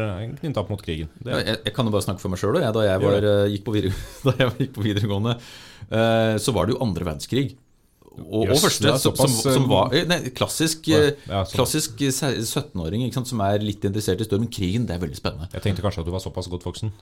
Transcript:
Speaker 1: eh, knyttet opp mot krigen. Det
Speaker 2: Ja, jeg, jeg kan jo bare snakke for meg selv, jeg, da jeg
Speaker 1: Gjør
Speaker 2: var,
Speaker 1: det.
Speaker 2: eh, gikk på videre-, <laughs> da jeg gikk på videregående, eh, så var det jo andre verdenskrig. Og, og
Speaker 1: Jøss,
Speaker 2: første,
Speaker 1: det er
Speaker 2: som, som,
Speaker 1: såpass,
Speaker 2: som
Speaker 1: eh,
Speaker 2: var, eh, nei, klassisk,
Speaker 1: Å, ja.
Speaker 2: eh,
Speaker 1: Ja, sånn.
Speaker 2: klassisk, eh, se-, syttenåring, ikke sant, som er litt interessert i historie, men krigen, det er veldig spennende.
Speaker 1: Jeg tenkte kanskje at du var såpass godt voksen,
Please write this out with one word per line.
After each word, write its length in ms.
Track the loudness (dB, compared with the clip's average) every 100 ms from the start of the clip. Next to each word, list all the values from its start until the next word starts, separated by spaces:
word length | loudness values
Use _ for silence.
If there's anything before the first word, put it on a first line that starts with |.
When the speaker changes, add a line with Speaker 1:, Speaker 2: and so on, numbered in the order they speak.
Speaker 1:
eh, 280 | -2 -4 -6 -6
knyttet 160 | -4 -2
opp 140 | -2
mot 120 | -4
krigen. 260 | -4 -6 -6 -8
Det 100 | -4
Speaker 2:
Ja, 40 | -2
jeg, 200 | 0 -2 -2
jeg 80 |
kan 100 | 0
jo 80 | 2
bare 100 | 2
snakke 180 | 0 -4
for 80 | -4
meg 80 | -2
selv, 160 | 0 2
jeg, 140 | 2
da 80 | 2
jeg 200 | 2 4
Speaker 1:
Gjør 40 | 4
Speaker 2:
var, 80 | 4
Speaker 1:
det. 40 | 4 4 2
Speaker 2:
eh, 60 | 0
gikk 60 |
på 100 | -2
videre-, 500 | 0 0 -2 -8 -2
<laughs> 0 |
da 80 | 0
jeg 260 | 2 2 0
gikk 140 | -4
på 100 | -2
videregående, 540 | 0 0 0 0 0 -2 -6 -20 -20 -18 -4
eh, 460 | 2 4 4 4 2
så 140 | 2
var 100 | 2 2
det 80 | 2
jo 40 |
andre 240 | 0 -2
verdenskrig. 520 | -4 -6 -2 -2 -2 -6 _ _ _ _ -20 -18
Og, 160 | -4
og 140 | 0 2
Speaker 1:
Jøss, 160 | 4
Speaker 2:
første, 180 | 4 2
Speaker 1:
det 80 | 2
er 40 | 4
Speaker 2:
som, 160 | 2
som, 120 | 2 2
Speaker 1:
såpass, 260 | 2 2
Speaker 2:
som 80 | 4
Speaker 1:
eh, 60 | 4
Speaker 2:
var, 260 | 4 4
eh, 100 | 2
nei, 120 | 0 -2 -2
klassisk, 460 | -2 -2 0 0 0
Speaker 1:
Å, 80 | 2
ja. 60 | 4
Speaker 2:
eh, 140 | 4 2 -4
Speaker 1:
Ja, 160 | -2
sånn. 100 | -2
Speaker 2:
klassisk, 460 | 0 0 0 -2 -2
eh, 80 | 0
se-, 320 | 0 0 -2
syttenåring, 640 | -2 -4 -4 -6 -4 -2 -2
ikke 80 |
sant, 140 | -4 -4
som 120 | -2
er 200 | 2 2
litt 200 | 0 -2
interessert 340 | -2 -2 0 0
i 60 |
historie, 160 | 0 0
men 80 | 0
krigen, 380 | -2 0 0 -2
det 80 | -4
er 20 | -6
veldig 80 | -4
spennende. 280 | -6 -6 -8
Speaker 1:
Jeg 100 | -4
tenkte 200 | -2 0
kanskje 180 | 0 -2
at 40 | -4
du 40 |
var 80 | -4
såpass 300 | -6 -8 -8
godt 140 | -8
voksen, 260 | -8 -6 -6 -8